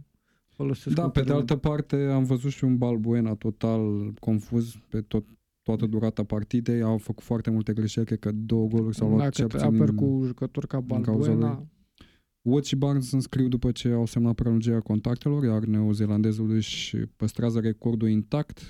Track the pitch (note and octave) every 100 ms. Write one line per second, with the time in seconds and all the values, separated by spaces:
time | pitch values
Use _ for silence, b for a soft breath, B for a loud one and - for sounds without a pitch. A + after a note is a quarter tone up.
0 | - _ _ _ _ - C#3 C3+ - D3+
1 | E3 C#3+ C3 C#3+ A#2+ C#3+ D3+ D3 D3 C#3
2 | C#3 C3+ B2+ B2+ C#3 - C3 B2 B2 A#2
3 | A2+ A#2+ A2+ G#2+ A2 - A2+ A2+ G#2+ G#2
4 | G#2 G#2 - G#2+ - A#2+ A2+ A2 - A2
5 | G#2+ A2 G#2 - _ _ - A2 A2 A2
6 | A2 A2 G#2 G#2+ G#2 B2 A2+ A#2+ A2 A2
7 | - A2 - A#2 A2+ A2 G#2+ A2 A2 -
8 | A2+ A2 G#2+ G#2+ A2 A2+ A2 A2+ A2 G#2+
9 | G#2+ A2 C#3 - A#2 - A2+ A2 G#2+ G#2+
10 | C#3 C3+ C3 B2 C3 - C#3+ C3+ B2+ A2+
11 | A2 A2 - A2+ A2+ C3 D3+ _ _ _
12 | b b b _ A#2+ C#3+ C#3 C3+ C#3+ C#3
13 | B2 C3+ C3 C3 B2+ B2 B2 - B2 A#2
14 | A2+ A#2+ A#2 A2+ A#2+ A2+ A2+ A2+ - G#2+
15 | A#2+ A#2+ D3 D3 B2+ G#2+ A2 G#2+ G#2+ G#2
16 | G#2+ G#2 A2 G#2+ A2 A2 G#2+ - - A2
17 | G#2+ - A2 - A#2 A2+ A2 G#2+ A#2+ A2+
18 | A2 G#2+ - D3 - -